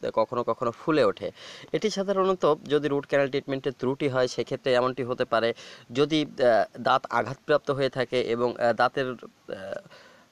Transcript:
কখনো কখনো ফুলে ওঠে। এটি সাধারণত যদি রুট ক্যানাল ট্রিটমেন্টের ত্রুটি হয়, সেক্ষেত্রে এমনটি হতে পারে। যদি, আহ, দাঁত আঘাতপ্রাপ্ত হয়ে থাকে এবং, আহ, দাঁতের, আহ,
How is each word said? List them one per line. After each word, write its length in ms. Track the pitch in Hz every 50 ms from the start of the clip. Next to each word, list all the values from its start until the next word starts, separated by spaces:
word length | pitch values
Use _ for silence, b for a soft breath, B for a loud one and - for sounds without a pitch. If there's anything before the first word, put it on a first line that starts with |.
| - 123
কখনো 320 | - 113 110 - 123 120 117
কখনো 260 | 117 113 - 127 117
ফুলে 340 | 117 - - 170 156 147 120
ওঠে। 260 | 98 90 - 101 87 - B B B B B B B
এটি 180 | - - - 214
সাধারণত 640 | - 196 190 190 196 190 185 190 190 - - 151 156 151 -
যদি 240 | 135 143 151 143 147
রুট 180 | 143 143 139
ক্যানাল 220 | - 147 139 139 135
ট্রিটমেন্টের 440 | 135 139 - - 135 135 - 143 123 -
ত্রুটি 300 | 131 123 139 - 156 139
হয়, 200 | 127 131 127 123
সেক্ষেত্রে 460 | - - 117 - 139 127 - 135 123
এমনটি 280 | 123 123 127 127 -
হতে 220 | 127 120 127 120 127
পারে। 300 | - 117 113 110 117 117 B B B B B B B
যদি, 340 | 117 135 147 147 160 156 147
আহ, 540 | - - - 131 120 113 101 95 - - 127
দাঁত 260 | 120 123 127 131 - -
আঘাতপ্রাপ্ত 600 | 120 117 113 113 135 - _ - 151 139 - -
হয়ে 180 | 139 135 139 131
থাকে 320 | - 135 123 - 127 127
এবং, 340 | - - 117 120 123 120 -
আহ, 160 | - 120 120
দাঁতের, 340 | 113 110 123 127 - 143 135 127
আহ, 460 | 123 110 - - _ _ _ - - 101 95 98 - - - - B B B B B B B B